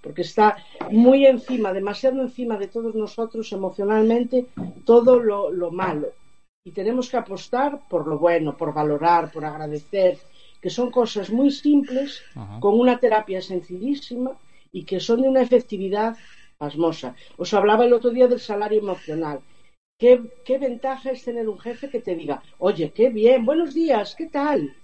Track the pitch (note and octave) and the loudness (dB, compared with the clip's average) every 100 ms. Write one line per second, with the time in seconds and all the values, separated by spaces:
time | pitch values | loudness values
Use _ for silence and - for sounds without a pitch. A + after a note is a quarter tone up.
0 | D3+ D3+ F3 - G#3 - - - - G#3+ | -12 -8 -6 2 2 2 -14 -14 0 6
1 | A#3+ C4+ C4+ B3 - B3+ G#3 F#3+ G3 G3+ | 8 8 6 4 -2 -4 -2 -2 -6 -2
2 | C4 C4 B3+ B3 A#3+ G#3+ G3 A#3 A3+ A3 | -2 -2 -6 -6 -6 -6 -6 -6 -6 -6
3 | G#3 - A3+ A3+ A3 G3 F#3+ F#3 G3+ A3 | -6 -6 -8 -8 -8 -6 -6 -4 -2 2
4 | A3 A#3 A#3+ B3+ B3 - F3 - - A#3 | 2 2 0 -2 -4 -10 -12 -8 4 6
5 | A#3+ B3 A3+ G3+ F3+ F3+ F3 F3+ F#3 D3+ | 8 6 4 0 -2 -4 -4 -4 -4 -4
6 | D3 - - - _ _ F#3 F#3 G3 B3+ | -6 -10 -20 -20 _ _ -14 -6 -4 -4
7 | B3 B3 A3+ F#3+ - B3 C#4+ C#4+ - F3 | -2 -6 -6 -14 -6 -2 -2 -4 -6 -4
8 | D3+ D3 E3+ E3+ D#3 - D#3 D3+ D3+ D3 | -4 0 2 2 -2 -4 -6 -2 -2 0
9 | E3 E3+ D#3+ D#3+ D3+ D3+ D3+ D3 - G3 | 2 2 0 -8 -10 -10 -10 -10 -6 0
10 | F#3 - - - - - F3+ F3 B3 B3 | 2 0 -12 -20 -20 -12 -10 -4 -2 0
11 | A3+ G#3 F#3 A3+ C#4 C#4 D4 C#4+ C4+ B3+ | -2 -4 -4 0 2 2 2 2 0 -6
12 | C#4+ - - C3+ G2+ G#2 G3+ A3 B3+ A#3+ | -6 -10 -18 -18 -16 -2 2 4 4 2
13 | A#3+ G#3+ G#3+ F#3 F#3 F#3 E3 F3+ A#3+ C#4 | 2 2 0 -8 -6 -10 -8 -10 -6 -6
14 | - A#3+ B3+ - - - _ F#3 D#3 F#3 | -8 -8 -8 -8 -20 -20 _ -14 -6 -6
15 | - A#3 C4+ C4 B3 B3 - G3 F#3+ G3+ | -2 0 2 2 4 2 2 -8 -4 -2
16 | A3+ A3+ - - - _ D3 D3 E3 D#3 | -4 -6 -20 -20 -20 _ -10 -2 -2 -2
17 | B2+ - - - F3+ G#3 G3+ G#3+ A#3+ A#3+ | -12 -14 -20 -12 -2 2 4 4 4 4
18 | A#3+ A#3 B3 B3 - G3+ G#3 G#3+ G3+ F3+ | 2 4 4 4 -2 -6 0 -2 -2 -8
19 | - D#3 D#3 C#3 - - - _ _ _ | -8 -6 -6 -8 -14 -20 -20 _ _ _
20 | A#3+ B3 A#3 - - C4+ C4 A#3 C4 C4+ | 6 6 4 -18 -6 -4 -4 -4 -6 -6
21 | C4 B3 - A#3 A3 G3 A#3 A#3+ C#4+ B3 | -8 -8 -8 -6 -6 -6 -12 -12 -8 -8
22 | - E3+ D3 C#3 - - F3+ - D#3 - | -6 -8 -6 -10 -10 -4 -2 -2 -6 0
23 | B3 A3 A3+ B3+ A3+ D#4 E4 D4 E4 A#3 | 0 4 4 4 2 0 -2 -2 0 0
24 | G3+ - D#4+ C#4+ D4 C4 C#3+ - | -2 -10 -8 -4 -2 -2 -4 -12